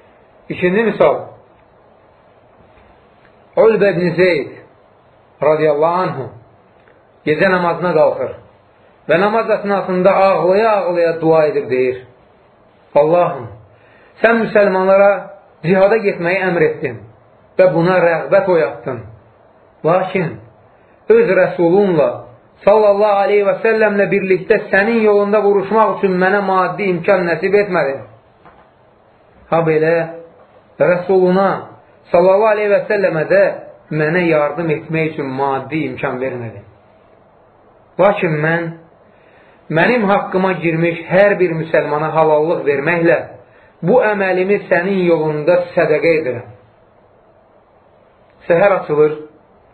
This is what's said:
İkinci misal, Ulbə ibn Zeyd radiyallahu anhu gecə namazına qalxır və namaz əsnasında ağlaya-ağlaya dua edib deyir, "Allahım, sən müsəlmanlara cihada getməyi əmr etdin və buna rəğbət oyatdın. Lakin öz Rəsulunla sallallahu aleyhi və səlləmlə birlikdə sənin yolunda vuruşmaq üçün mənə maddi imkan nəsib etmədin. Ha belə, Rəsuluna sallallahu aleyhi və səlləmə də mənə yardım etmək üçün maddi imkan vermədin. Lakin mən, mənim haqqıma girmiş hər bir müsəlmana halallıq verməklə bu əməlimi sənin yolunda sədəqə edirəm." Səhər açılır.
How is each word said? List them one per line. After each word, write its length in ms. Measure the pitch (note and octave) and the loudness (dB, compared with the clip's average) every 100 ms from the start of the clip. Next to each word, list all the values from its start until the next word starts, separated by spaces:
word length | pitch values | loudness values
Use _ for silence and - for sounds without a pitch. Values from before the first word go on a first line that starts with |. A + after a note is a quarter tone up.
| _ _ _ _ _ | _ _ _ _ _
İkinci 320 | D#3 F3+ F#3+ | -4 -2 0
misal, 340 | A3+ - D#3+ C3 - - _ _ _ _ _ _ _ _ _ _ _ _ _ _ _ _ _ _ _ _ _ - | -2 2 0 0 -6 -20 _ _ _ _ _ _ _ _ _ _ _ _ _ _ _ _ _ _ _ _ _ 2
Ulbə 340 | G#3+ G#3+ G3+ | 2 4 0
ibn 220 | E3 F3 E3+ | 0 -2 0
Zeyd 340 | F#3 D#3 B2 - - _ _ _ _ _ _ _ | 0 0 -6 -14 -20 _ _ _ _ _ _ _
radiyallahu 600 | C#3 D3+ D#3 D3 D#3+ F3 | 0 0 0 0 0 -2
anhu 220 | F3+ C3+ A2+ - - _ _ _ _ _ _ _ - | -4 -8 -12 -16 -20 _ _ _ _ _ _ _ -4
gecə 240 | D3+ F#3+ | 0 0
namazına 420 | F#3 F3 E3 F3 | 0 -2 -2 -2
qalxır 380 | D#3 C#3+ - B2 - - _ _ _ _ _ - | 2 2 0 -8 -10 -20 _ _ _ _ _ -2
və 100 | D#3+ | 0
namaz 300 | G3+ A3+ G#3+ | 2 0 -2
əsnasında 600 | G#3 G3+ G3 F#3 F#3 F#3 | -4 -2 -4 -2 0 2
ağlaya-ağlaya 1000 | F#3 G3 F3 E3 G3 A3+ G#3 F3 F3 E3 E3 | 4 2 2 2 2 2 0 0 0 0 0
dua 240 | D#3 D#3+ D3+ | 2 2 2
edib 240 | C#3+ C3 | 0 -2
deyir, 300 | B2+ B2+ - - _ _ _ _ _ _ _ _ | -2 -2 -4 -12 _ _ _ _ _ _ _ _
"Allahım, 520 | C#3+ D3+ F3 E3+ C3+ A2+ - - _ _ _ _ - | 0 2 2 0 -4 -14 -18 -20 _ _ _ _ -2
sən 140 | A3+ A#3 | 0 2
müsəlmanlara 680 | G3+ G#3+ G3+ F#3 F#3 G3 G3+ F#3+ - - _ _ | 0 0 0 0 2 4 4 2 -6 -20 _ _
cihada 340 | D#3+ F#3+ G3 A3 | -2 2 4 2
getməyi 440 | G3+ E3+ E3+ F#3+ | -2 -2 -4 -2
əmr 200 | F#3 E3+ | -2 0
etdin 340 | D#3 D3+ D3+ G#2+ - - _ _ _ - | 0 -2 -8 -10 -18 -20 _ _ _ 2
və 80 | F#3 | 2
buna 240 | D#3+ E3+ F#3 | 4 2 2
rəğbət 520 | E3+ D#3+ C#3 F#3+ F#3+ | 2 0 0 0 2
oyatdın. 480 | E3+ C#3+ - C#3 A#2+ G2 - _ _ _ _ _ _ | 0 0 -6 -12 -12 -14 -20 _ _ _ _ _ _
Lakin 440 | D3+ F3+ F#3 F#3+ D#3+ G#2+ - _ _ _ _ _ - | 0 0 0 -4 -4 -8 -18 _ _ _ _ _ 2
öz 200 | A3+ A#3 | 4 4
Rəsulunla 840 | F#3 F3+ - E3+ F#3+ G3+ E3 B2+ - - - _ _ | 2 0 0 2 2 2 2 0 -4 -14 -20 _ _
sallallahu 580 | - A3 G#3 G3+ G#3+ G3 | 2 4 4 2 2 2
aleyhi 240 | G3 G#3 G3 | 2 2 0
və 80 | F#3 | 0
səlləmlə 480 | A3+ A3 G#3+ G3+ F#3+ | 0 2 0 0 0
birlikdə 460 | G3 G3 F3+ E3+ G#3 - | 0 0 -2 0 -2 2
sənin 320 | G3 G#3 A#3 | 0 0 0
yolunda 420 | G#3+ G3+ G3+ G#3+ | 2 2 2 0
vuruşmaq 560 | G3+ G3+ - A3 G#3 F#3+ | 2 0 0 0 0 0
üçün 200 | G3 F3+ | -2 0
mənə 220 | F#3 G#3 | 0 0
maddi 420 | G3 F#3 F3 D#3 | 0 0 -2 -2
imkan 420 | G3+ F3 E3+ F#3+ F3 | -4 -2 0 0 0
nəsib 280 | D#3 F#3+ | -2 0
etmədin. 460 | G3+ G3 F3+ C#3 C3+ - - _ _ - _ _ _ _ _ _ _ _ _ _ | 0 0 -2 -2 -6 -12 -20 _ _ -20 _ _ _ _ _ _ _ _ _ _
Ha 100 | E3 | -2
belə, 380 | D#3+ D#3 D#3 E3 D#3+ - - - _ _ _ - | 0 0 2 0 -4 -12 -20 -20 _ _ _ -2
Rəsuluna 960 | D3 F3 F3+ F#3+ F3+ F#3 G3 C#3 - - _ _ _ | 0 0 0 2 2 2 0 -2 -10 -20 _ _ _
sallallahu 360 | F3 F3+ G3 A3 | 2 4 4 2
aleyhi 240 | G#3 G#3 | 0 0
və 80 | G3 | 0
səlləmə 400 | - G#3 F#3 D#3+ D3+ | 0 -2 0 -2 0
də 160 | F#3+ F3+ - - - - | 2 2 -2 -14 -20 -8
mənə 360 | D3+ D3+ E3+ | -4 -2 0
yardım 460 | E3+ D#3 D3 D3+ E3 | 0 0 0 -4 -4
etmək 420 | D3 - D#3+ D#3 | -4 -4 -4 -4
üçün 160 | D#3+ C#3 | -4 -8
maddi 560 | C3 C#3 C3+ B2 D#3 | -4 -4 -4 -6 -6
imkan 340 | C#3 B2 C#3+ B2+ | -6 -6 -8 -6
vermədin. 440 | B2+ B2 A#2 G#2 - _ _ _ _ _ _ _ _ _ _ _ _ - | -8 -8 -12 -14 -20 _ _ _ _ _ _ _ _ _ _ _ _ 0
Lakin 400 | F#3+ G3+ F3+ D3+ | 2 2 -2 -2
mən, 260 | D#3 E3 E3+ E3 - _ _ _ _ _ _ _ _ | -2 -2 -4 -12 -20 _ _ _ _ _ _ _ _
mənim 360 | D#3 F#3 A#3+ G3 | 0 0 0 0
haqqıma 460 | G3+ - F#3 F#3+ | -2 -2 -2 -2
girmiş 520 | F3 E3 D#3+ E3+ E3 | -2 -4 -2 -2 -4
hər 320 | - F3+ G3+ F#3 | -2 2 2 2
bir 160 | F3+ | -2
müsəlmana 560 | D#3+ - D#3+ D3 D3 D#3 | -2 -2 -2 -2 -4 -2
halallıq 540 | D#3 D#3 D3+ D#3 F3+ - | 0 2 2 0 -2 -2
verməklə 520 | C#3 C#3+ E3+ E3 D3 - - - _ _ _ | -2 -2 0 2 0 -4 -18 -20 _ _ _
bu 180 | E3+ B3 | 0 2
əməlimi 600 | G#3+ G3+ F#3+ F#3 F#3+ G3+ | 2 -2 -2 -2 0 -2
sənin 400 | F#3 F3 F#3 G3 | 0 -2 0 -2
yolunda 560 | F3 D#3+ D#3 D3+ D3+ F3 F3 | 0 0 0 -2 0 0 0
sədəqə 440 | - D#3 D3+ D#3+ | -2 0 2 2
edirəm." 380 | D#3 B2+ A#2 - - _ _ _ _ _ _ _ _ _ _ _ _ _ _ _ _ _ _ | 0 -2 -8 -12 -20 _ _ _ _ _ _ _ _ _ _ _ _ _ _ _ _ _ _
Səhər 280 | - E3+ G3+ | -2 2 2
açılır. 400 | F#3+ - D3+ D3+ D3+ - _ _ _ _ | 0 -2 0 0 0 -12 _ _ _ _